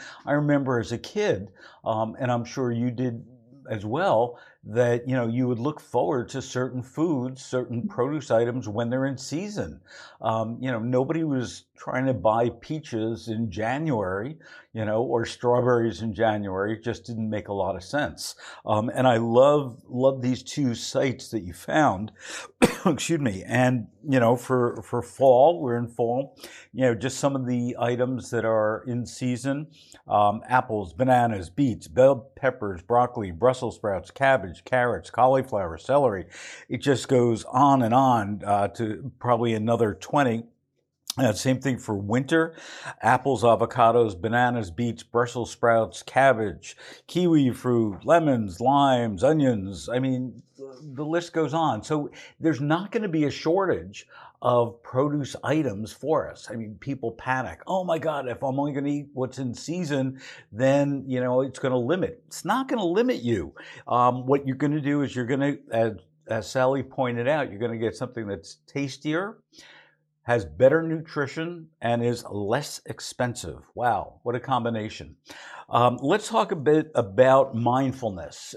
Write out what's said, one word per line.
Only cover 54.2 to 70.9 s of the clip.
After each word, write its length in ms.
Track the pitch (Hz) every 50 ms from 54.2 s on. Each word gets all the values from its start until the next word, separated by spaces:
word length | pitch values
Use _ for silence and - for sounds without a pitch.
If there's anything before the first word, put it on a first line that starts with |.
| - - - _
of 400 | - 120 123 120 120 110 117 - -
produce 500 | - - 127 143 147 147 147 139 - - - -
items 500 | 120 143 156 151 127 101 98 110 107 -
for 380 | - - 139 156 143 - -
us. 160 | 87 - - -
I 60 | 117
mean, 220 | 117 113 107 107 104
people 320 | - 139 139 135 - 117
panic. 520 | 113 - - 127 131 131 123 101 - - -
"Oh 160 | - 175 190 185
my 160 | 180 165 160
God, 300 | 147 160 151 143 131 123
if 120 | 117 - 135
I'm 160 | 135 131 139
only 120 | 143 147 139
gonna 140 | 143 139
eat 220 | 143 147 147 143 143 -
what's 260 | 131 127 127 131 139
in 140 | 139 123 113
season, 680 | - - - 160 180 175 143 147 139 131 131 131 135 - - - - - _ -
then, 500 | 104 123 135 139 143 143 143 143 139 131 135
you 120 | 127 127
know, 200 | 123 123 123 131
it's 180 | 135 135 131 -
gonna 180 | - 135 127
limit." 460 | 127 120 120 165 190 156 - - - _ _
It's 160 | - - -
not 240 | 165 208 262 262 262
gonna 160 | 302 233 196
limit 380 | 170 170 208 240 254 247 - -
you. 300 | 120 117 95 76 - - - - - - - - -
Um, 360 | 117 120 123 123 123 127 127
what 200 | 127 139 139 135
you're 80 | 135 131
gonna 260 | 135 147 143 147 151
do 220 | 139 139 143 147 143
is 140 | 123 -
you're 100 | 123 123
gonna, 300 | 113 143 135 139 143 143 139 - - -
as, 220 | 113 113 113 104 90 - _ _ _ _ -
as 200 | 110 113 101 -
Sally 360 | - 131 127 131 135 139 123
pointed 420 | 131 - - 131 123 120 120 120
out, 240 | 127 151 151 139 -
you're 80 | 98 98
gonna 200 | 117 117 113 113
get 180 | 117 110 104
something 320 | - 127 123 - 123 110 101
that's 300 | 101 98 - - - - _ _
tastier, 720 | - 143 139 135 131 - - 151 151 165 190 208 226 - _ _ _ - - - - - - _ _ _ _ _ _ _ _
has 220 | 117 120 117 92
better 380 | 76 73 85 127 131 147 165 165
nutrition, 840 | 165